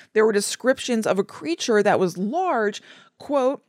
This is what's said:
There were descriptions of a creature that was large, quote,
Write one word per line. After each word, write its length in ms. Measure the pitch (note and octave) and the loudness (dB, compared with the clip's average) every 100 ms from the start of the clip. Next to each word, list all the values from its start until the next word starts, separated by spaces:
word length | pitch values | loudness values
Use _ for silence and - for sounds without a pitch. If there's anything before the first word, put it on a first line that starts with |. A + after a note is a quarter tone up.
| - | -4
There 120 | G#3+ | 2
were 80 | A3 | 4
descriptions 760 | G3+ G3+ - B3 C4+ - A3+ G#3+ | 2 -2 -4 0 0 0 -2 0
of 100 | F#3+ | 0
a 60 | |
creature 580 | G3 - D4 E4+ - G#3+ | -2 -6 -6 -6 0 2
that 160 | G3+ - | 4 2
was 180 | F#3 F3 | 0 -2
large, 640 | G3+ D#4+ F#4 C4 G#3 G#3+ - - - _ | -4 -2 -2 0 -2 -4 -16 -20 -20 _
quote, 460 | - C#4+ B3+ C#4 | -4 0 0 -2